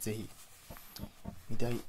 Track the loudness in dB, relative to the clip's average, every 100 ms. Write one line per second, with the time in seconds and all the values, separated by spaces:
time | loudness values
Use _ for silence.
0 | -4 -4 -6 -12 -18 -20 -18 -16 -16 -12
1 | -12 -10 -12 -12 2 6 6 4